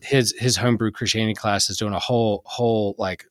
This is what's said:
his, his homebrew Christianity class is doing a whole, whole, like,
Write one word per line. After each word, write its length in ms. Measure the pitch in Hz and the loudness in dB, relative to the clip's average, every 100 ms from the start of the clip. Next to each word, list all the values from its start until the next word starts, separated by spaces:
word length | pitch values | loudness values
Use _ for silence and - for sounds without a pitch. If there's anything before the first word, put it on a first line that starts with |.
his, 340 | - 139 113 - | 0 2 2 0
his 180 | 123 104 | -2 0
homebrew 340 | 120 117 110 | 2 2 0
Christianity 440 | - 104 110 110 | -2 -2 0 0
class 360 | 101 107 101 - | -2 0 0 0
is 60 | 95 | -2
doing 160 | 107 | -2
a 60 | 98 | -2
whole, 440 | - 120 113 101 - | 0 2 2 0 -4
whole, 480 | - 120 113 101 98 | -2 0 2 0 -2
like, 280 | 95 90 - | -4 -6 -12